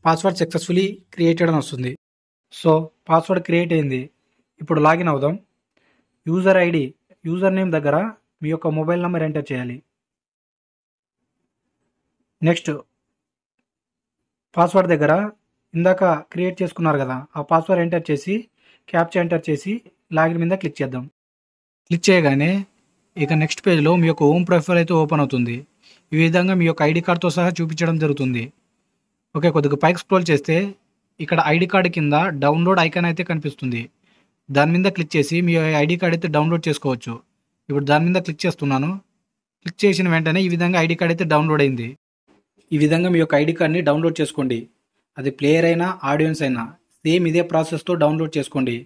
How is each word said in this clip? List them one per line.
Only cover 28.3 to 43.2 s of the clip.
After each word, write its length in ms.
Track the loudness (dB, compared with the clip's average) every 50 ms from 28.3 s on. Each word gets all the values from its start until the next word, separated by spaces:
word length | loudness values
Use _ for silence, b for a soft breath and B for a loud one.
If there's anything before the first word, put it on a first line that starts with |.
| -2 -4 -6 -8 _ _ _ _ _ _ _ _ _ _ _ _ _ _ _ _ _
ఓకే, 140 | 0 0 2 2
కొద్దిగా 220 | 4 2 2 0 2
పైకి 180 | 2 0 0 0
స్క్రోల్ 220 | -2 _ 0 0 2 2
చేస్తే 260 | 0 0 2 0 -2 -2 -2 -4 -10 _ _ _ _ _ _ _ _ _ -4
ఇక్కడ 140 | -2 0 0 2 2 2
ఐడీ 120 | 0 0 2
కార్డు 180 | 0 0 0 0 0
కింద 180 | -2 0 2 2 2 0 0 -2 0 0
డౌన్లోడ్ 360 | 2 2 2 2 2 2 2 2
ఐకాన్ 220 | 0 0 -2 -2 -2
అయితే 140 | -2 -4 -4 -4
కనిపిస్తుంది. 540 | -4 -4 -4 -8 -8 -6 -6 -6 -6 -6 -8 -10 _ _ _ _ _ _ _ _ _ _ _ -2 2
దాని 140 | 2 4 4 2
మీద 160 | 2 0 0 0
క్లిక్ 160 | -2 -6 -2 0
చేసి 200 | 0 0 0 0 -2 0
మీ 80 | 2 0 2 0 0 0 0 0
ఐడీ 120 | 0 0 0
కార్డు 160 | 0 -2 -2
అయితే 120 | -2 -4 0 0
డౌన్లోడ్ 280 | 0 2 2 0 -2 -2 -2
చేసుకోవచ్చు. 460 | -4 -2 -2 -4 -4 -4 -6 -12 -12 -12 _ _ _ _ _ _ _ _ _ -4
ఇప్పుడు 160 | -4 -2 0 2
దాని 140 | 2 2 2 2
మీద 120 | 0 0 -2
క్లిక్ 160 | -4 -8 -4 -4
చేస్తున్నాను. 460 | -4 -4 -4 -4 -2 -2 -2 -2 -4 -6 -10 _ _ _ _ _ _ _ _ _ _ _ _
క్లిక్ 180 | _ -12 -6 0 2
చేసిన 240 | 2 2 2 2 2 2
వెంటనే 280 | 2 0 0 0 0 0
ఈ 40 | 0 0
విధంగా 240 | 0 0 0 2 2 2
ఐడీ 120 | 0 0 -2
కార్డు 140 | 0 -2 0
అయితే 120 | 0 0 0
డౌన్లోడ్ 300 | 2 2 2 2 2 2 2
అయింది. 220 | 2 0 -4 -8 -10 -12 _ _ _ _ _ _ _ _ _ _ _ _ _ _ _ 0
ఈ 40 | 0 2
విధంగా 240 | 2 2 2 0 2 2
మీ 60 | 2